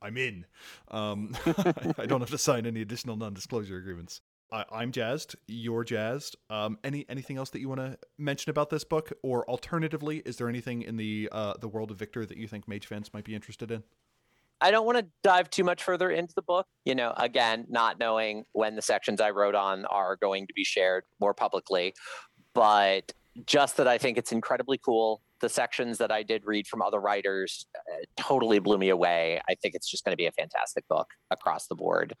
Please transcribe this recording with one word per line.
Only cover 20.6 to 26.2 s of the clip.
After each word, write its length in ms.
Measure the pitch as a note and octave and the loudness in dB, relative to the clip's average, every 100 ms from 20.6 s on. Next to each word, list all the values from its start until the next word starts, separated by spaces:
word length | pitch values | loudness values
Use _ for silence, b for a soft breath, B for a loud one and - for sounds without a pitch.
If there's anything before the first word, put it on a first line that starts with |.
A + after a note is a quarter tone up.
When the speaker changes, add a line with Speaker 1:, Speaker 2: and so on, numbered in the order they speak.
Speaker 2:
shared 400 | F#2+ G#2 F#2 F#2 - - | 0 2 4 2 -4 -2
more 140 | G2+ | 0
publicly, 580 | - G#2+ F#2+ - F#2 F#2 - B B B _ _ | 2 0 0 0 0 0 -4 B B B _ _
but 580 | B2 G#2+ G#2 G2 F#2+ - - _ - - | 6 8 8 6 4 -2 -16 _ -10 2
just 300 | D3 C#3 - | 4 4 4
that 100 | B2+ | 4
I 100 | A#2+ | 4
think 180 | C3 A#2 | 2 0
it's 140 | - | -2
incredibly 480 | A2+ - B2+ B2+ C3+ | -2 0 -2 0 -2
cool. 420 | - A2+ A2 G#2+ _ - | 2 2 2 -2 _ -4
The 80 | A#2+ | -2
sections 500 | - A#2+ - A#2+ A2+ | 0 0 -2 -2 0
that 120 | A2 | 0
I 100 | A2 | 0